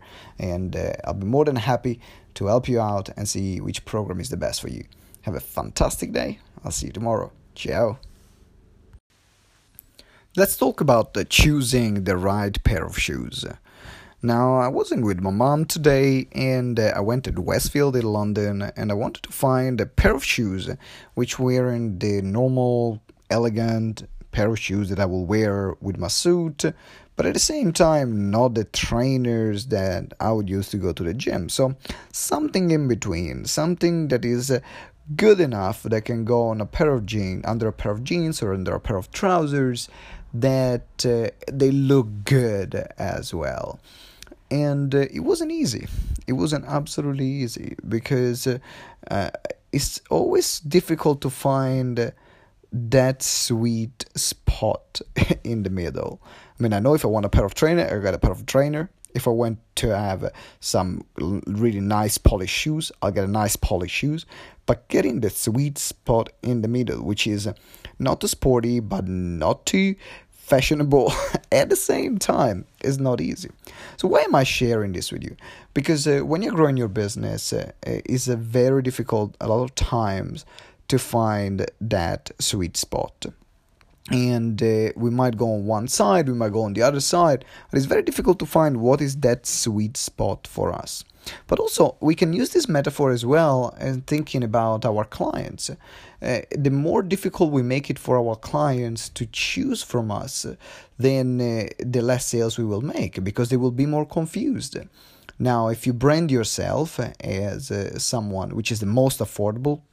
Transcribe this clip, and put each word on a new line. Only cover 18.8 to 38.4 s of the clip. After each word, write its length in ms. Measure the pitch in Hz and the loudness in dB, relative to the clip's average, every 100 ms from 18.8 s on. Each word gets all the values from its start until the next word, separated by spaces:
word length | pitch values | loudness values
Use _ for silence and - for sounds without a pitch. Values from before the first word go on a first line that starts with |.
| 110 | -4
I 40 | |
wanted 280 | 101 - - | -2 -4 -8
to 100 | - | -12
find 480 | - 135 131 131 123 | -2 2 2 2 0
a 60 | 104 | 0
pair 260 | - 196 | 4 4
of 120 | 254 | 4
shoes 440 | - - 107 92 87 92 - - - | 0 -2 -2 -2 -6 -10 -14 -20 -10
which 240 | - 123 - | -4 -4 0
weren't 600 | 127 127 123 120 117 92 | 0 2 2 0 -2 -2
the 200 | 104 101 | 0 0
normal, 800 | 95 104 131 131 123 120 117 107 - _ _ | 0 2 2 2 2 2 0 -2 -10 _ _
elegant 800 | 107 120 107 113 113 113 107 98 - - | 0 2 0 0 0 -2 -4 -10 -16 -6
pair 180 | - 104 | 0 0
of 80 | 110 | 0
shoes 300 | - 98 98 | -2 -2 -2
that 100 | 95 | 0
I 80 | 95 | 0
will 180 | 92 | 0
wear 520 | 87 107 107 101 95 - | 0 0 2 0 -4 -4
with 180 | 98 92 | -6 -4
my 100 | 87 | -4
suit, 560 | - 175 175 165 143 156 - - - - | 0 2 2 0 -2 -4 -4 -12 -20 -12
but 120 | - - | -2 0
at 80 | |
the 60 | - | 2
same 320 | - 302 214 | 0 0 0
time, 560 | 165 165 151 131 107 101 | 4 4 6 2 0 0
not 260 | 107 123 | 4 2
the 100 | 113 | 2
trainers 1040 | 101 - - 117 131 131 120 117 110 101 127 | -2 -4 -2 0 2 2 0 0 0 -2 -2
that 480 | 107 95 90 90 - | -2 0 -2 -6 -4
I 140 | 110 | 0
would 160 | 110 98 | 0 0
use 180 | 95 101 | -2 -2
to 80 | 104 | -2
go 140 | 90 | -2
to 100 | 82 | -2
the 100 | 85 | -4
gym. 340 | 107 - - 85 | -4 -2 -4 -2
So 280 | - 131 135 - - - | 0 0 -2 -10 -14 -12
something 600 | - - 294 302 196 180 | -8 -4 -2 0 0 2
in 160 | 160 139 | 2 2
between, 560 | 117 104 85 85 64 | 0 -2 -4 -4 -6
something 640 | - - 160 180 175 170 151 | -4 -2 0 2 2 2 2
that 160 | 127 | 0
is, 260 | 120 120 135 | 0 -2 0
uh, 80 | 123 - - - _ - | -2 -2 -14 -20 _ -10
good 240 | 151 214 196 | 2 6 6
enough 440 | 151 107 95 110 | 4 2 -2 -2
that 200 | 113 110 | -2 -2
can 200 | 110 117 | 0 -2
go 240 | 110 120 117 | 2 2 2
on 120 | 110 | -2
a 60 | 101 | -4
pair 260 | - 156 | 0 2
of 140 | 135 98 | 2 0
jeans, 380 | 107 95 92 - | -2 -2 -4 -4
under 220 | 113 110 | -2 -2
a 40 | |
pair 200 | - 110 | -2 -4
of 100 | 104 | -4
jeans 400 | 127 175 160 160 | -2 0 0 -2